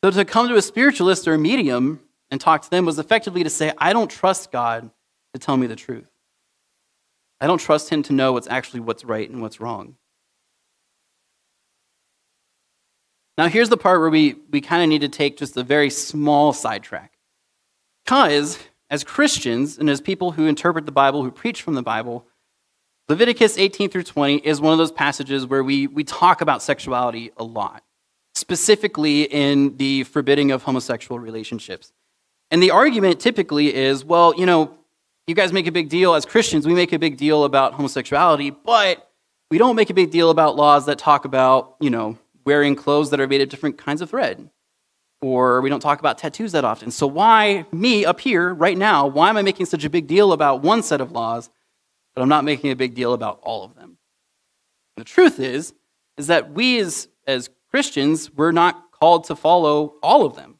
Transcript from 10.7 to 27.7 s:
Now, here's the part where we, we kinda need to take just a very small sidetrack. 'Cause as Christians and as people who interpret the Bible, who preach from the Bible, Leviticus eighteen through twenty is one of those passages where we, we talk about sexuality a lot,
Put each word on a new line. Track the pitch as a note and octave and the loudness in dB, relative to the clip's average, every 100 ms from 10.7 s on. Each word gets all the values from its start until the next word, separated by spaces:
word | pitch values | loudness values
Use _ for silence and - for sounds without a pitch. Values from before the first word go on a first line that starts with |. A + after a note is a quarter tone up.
| _ _ _ _ _ _ _ _ _ _ _ _ _ _ _ _ _ _ _ _ _ _ _ _ _ _ - | _ _ _ _ _ _ _ _ _ _ _ _ _ _ _ _ _ _ _ _ _ _ _ _ _ _ -2
Now, | E3+ | 0
here's | G#3+ A#3 | 2 2
the | A3+ | 2
part | F#3+ F3+ | 2 2
where | D#3+ | 4
we, | D#3 D3 A2+ _ | 4 2 0 _
we | C#3+ | -6
kinda | C#3+ E3+ E3 | -2 0 2
need | D#3 | 0
to | C#3+ | -2
take | - C#3+ C#3+ | -2 -4 -4
just | D3 - | -10 -8
a | |
very | B2 D3 C#3+ | -2 0 0
small | C#3 - D3+ D3 D3 D3 | -2 -8 -4 0 2 2
sidetrack. | C#3 A#2+ G#2 - E2 - _ _ _ _ _ _ _ _ _ - | 0 -6 -8 -10 -16 -16 _ _ _ _ _ _ _ _ _ -2
'Cause | C4 G#3 D3 D3 - - _ _ | 2 4 2 -2 -8 -18 _ _
as | D3 | -8
Christians | - - C#4+ - B2+ A#2 C#3+ - | -8 0 0 0 -4 -2 -4 -2
and | D3+ | -2
as | C#3+ | -2
people | D3 F#3+ F3+ | -4 -6 -6
who | D#3 D#3 | -2 -2
interpret | D3+ F3 E3 D3 | 0 -2 -2 -2
the | |
Bible, | C#3 C#3 C#3 | 2 2 2
who | C3 | -6
preach | - A3+ - | -6 -8 -8
from | - | -6
the | C#3+ | -6
Bible, | A#2 A2 A#2+ A#2+ _ _ _ _ _ _ _ _ _ | -4 -6 -6 -12 _ _ _ _ _ _ _ _ _
Leviticus | D#3+ A#3+ A#3 A3 F#3+ | 2 2 4 2 2
eighteen | G3 G3 G3+ | -2 0 -4
through | F#3 | -4
twenty | F3 - C#3 D3 | -8 -2 0 0
is | D3+ D3 | 0 0
one | D#3 | 2
of | D#3+ | 2
those | E3 | 0
passages | D#3+ C#3+ C#3 C3+ C#3 B2+ | 0 -4 -4 -6 -6 -2
where | C3+ | -2
we, | C3 C#3 C#3 | 0 -2 -2
we | C#3 | -6
talk | D3 - F3 F3 | -8 0 2 2
about | D#3 C3 | 0 -2
sexuality | - C#3 - B2 B2 A#2 A2+ - | -4 -6 -4 -4 -4 -6 -14 -14
a | |
lot, | A#2 A2+ G2 | -12 -8 -10